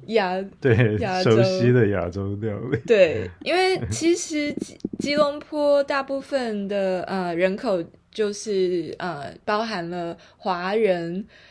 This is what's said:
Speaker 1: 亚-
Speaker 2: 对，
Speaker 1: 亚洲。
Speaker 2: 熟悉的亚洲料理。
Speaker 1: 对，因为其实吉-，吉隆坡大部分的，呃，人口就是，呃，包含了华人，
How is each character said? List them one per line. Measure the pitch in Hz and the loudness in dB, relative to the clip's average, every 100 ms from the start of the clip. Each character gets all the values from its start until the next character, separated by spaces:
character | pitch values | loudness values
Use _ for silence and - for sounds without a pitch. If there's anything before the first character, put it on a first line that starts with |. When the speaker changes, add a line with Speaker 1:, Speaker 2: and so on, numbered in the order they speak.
| - | -2
Speaker 1:
亚- | 220 185 185 196 - | 0 0 -2 -8 0
Speaker 2:
对， | 135 110 117 104 | 4 6 4 2
Speaker 1:
亚 | 101 90 | -2 2
洲。 | 123 | 4
Speaker 2:
熟 | 113 | 6
悉 | 117 - 120 | 4 4 4
的 | 123 101 | 6 4
亚 | 98 87 | 2 -2
洲 | 95 98 101 | -4 -6 -4
料 | 110 101 131 | -6 -6 -4
理。 | 120 180 | -2 4
Speaker 1:
对， | 214 170 131 - - | 6 6 2 -6 -8
因 | - | -2
为 | 349 370 370 - | 2 2 0 -4
其 | 110 330 392 | -2 0 0
实 | - 302 294 | -2 -4 -4
吉-， | - - - - - | -6 -10 -10 -10 -6
吉 | 277 294 | -2 2
隆 | 285 294 | 0 -2
坡 | - 302 285 285 | -8 -2 2 2
大 | 277 285 | 2 -2
部 | 269 269 | -4 -6
分 | 262 277 240 208 196 | -4 -4 -4 -4 -4
的， | 202 190 185 | -2 -2 -2
呃， | - 190 180 170 | -4 -4 -4 0
人 | 185 214 | 0 0
口 | 254 185 170 _ _ | -2 -2 -4 _ _
就 | - 208 | -4 -4
是， | 208 220 190 185 180 160 - | -4 -4 0 0 0 -4 -8
呃， | 180 151 - - | -8 -8 -12 -10
包 | - 208 226 | -2 -2 -2
含 | 196 170 | -4 -6
了 | 180 170 170 - _ | -6 -8 -10 -16 _
华 | 202 175 185 | -6 -4 -2
人， | 214 208 175 170 180 233 - - | 2 2 2 -2 -6 -10 -16 -20